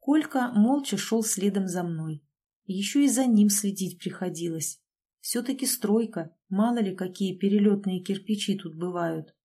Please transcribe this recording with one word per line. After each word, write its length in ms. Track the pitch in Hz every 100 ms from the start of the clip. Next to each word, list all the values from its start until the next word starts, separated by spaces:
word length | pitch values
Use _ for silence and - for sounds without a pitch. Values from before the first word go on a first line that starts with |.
| -
Колька 460 | 302 302 269 247 214
молча 400 | 220 285 277 196
шел 260 | - 226
следом 460 | 220 - 196 202 190
за 160 | 175
мной. 400 | 175 165 156 156 _ _ _ _ -
Еще 360 | 190 202 285
и 80 | 285
за 160 | 226 254
ним 240 | 220 208
следить 500 | 202 202 196 185 -
приходилось. 800 | - - 180 160 170 165 151 - _ _ _ _
Все-таки 460 | - 240 240 269 254
стройка, 680 | - 208 214 226 - 160 _ _
мало 300 | 190 220 240
ли 180 | 202 185
какие 420 | 185 180 196 180
перелетные 640 | 196 208 208 196 202 185
кирпичи 580 | 180 196 - 208 - 196
тут 200 | 165 160
бывают. 580 | 175 175 170 160 151 _